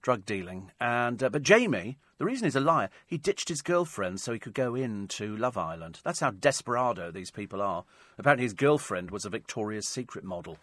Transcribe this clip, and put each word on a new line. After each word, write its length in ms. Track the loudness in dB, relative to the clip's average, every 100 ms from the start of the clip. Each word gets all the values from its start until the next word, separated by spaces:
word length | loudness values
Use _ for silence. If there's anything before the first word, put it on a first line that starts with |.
drug 240 | 0 0 0
dealing. 460 | -4 -4 -8 -12 _
And, 420 | 0 2 0 2
uh, 80 | 0
but 140 | 0
Jamie, 540 | 8 8 8 0 -2 -10 _ _
the 80 | -2
reason 180 | 0
he's 140 | 2 2
a 20 |
liar, 300 | 4 4 2 -6 _
he 100 | -2
ditched 300 | 0 0 -2
his 140 | -4
girlfriend 580 | 0 0 0 -2 -4 -4
so 140 | -4
he 60 | -6
could 140 | -6
go 220 | -2 0 0
into 640 | -2 -4 -6 -6 -6 -2
Love 200 | -2 0
Island. 440 | -4 -4 -10 -8
That's 160 | -6 0
how 120 | 0
desperado 800 | 4 2 2 0 0 2 0 -6
these 200 | -8 -10
people 300 | -8 -8 -2
are. 240 | -2 -2 -8 -20 -20 0
Apparently 260 | 4 4
his 100 | 4
girlfriend 560 | 2 4 4 2 -4 -4
was 140 | -8
a 60 | -6
Victoria's 580 | -6 -6 -4 -2 -2 -4
Secret 380 | -6 -8 -10 -8
model. 320 | -8 -8 -14